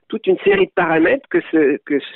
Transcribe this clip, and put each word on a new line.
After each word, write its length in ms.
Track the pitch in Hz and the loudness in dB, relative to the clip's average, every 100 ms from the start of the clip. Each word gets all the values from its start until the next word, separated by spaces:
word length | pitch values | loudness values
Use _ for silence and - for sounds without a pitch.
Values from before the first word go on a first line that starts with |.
| _ | _
toute 180 | 220 - | -6 -2
une 120 | 370 | 0
série 280 | - 202 190 | 2 2 0
de 60 | - | -2
paramètres 540 | 170 160 160 180 - | 0 2 2 0 -2
que 120 | 175 - | -4 -2
ce, 240 | 160 143 143 - | 0 0 0 -4
que 160 | 143 - | -6 -6